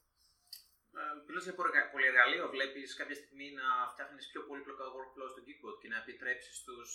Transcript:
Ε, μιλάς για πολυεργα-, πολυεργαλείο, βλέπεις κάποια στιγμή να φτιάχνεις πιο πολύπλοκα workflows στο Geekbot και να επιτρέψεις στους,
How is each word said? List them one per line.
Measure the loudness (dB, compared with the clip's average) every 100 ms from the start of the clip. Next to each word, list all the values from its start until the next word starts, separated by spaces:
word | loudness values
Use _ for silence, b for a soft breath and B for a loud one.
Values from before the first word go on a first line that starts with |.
| _ _ _ _ _ -20 -20 _ _ -8
Ε, | -8 -8 -6
μιλάς | -6
για | -4
πολυεργα-, | 0 4 4 4
πολυεργαλείο, | 4 8 10 8 6 0
βλέπεις | 0 0 -2 -8 -8
κάποια | -6 -8
στιγμή | -12 -14 -12 -2
να | 2 2 2
φτιάχνεις | -4 -12 -12 -12
πιο | -10 -8
πολύπλοκα | -10 -8 -8 -8
workflows | -8 -12 -10 -10
στο | -12 -18
Geekbot | -14 -12 -12
και | -8
να | -8
επιτρέψεις | -8 -6 -4 -4 -6 -14
στους, | -12 -12 -10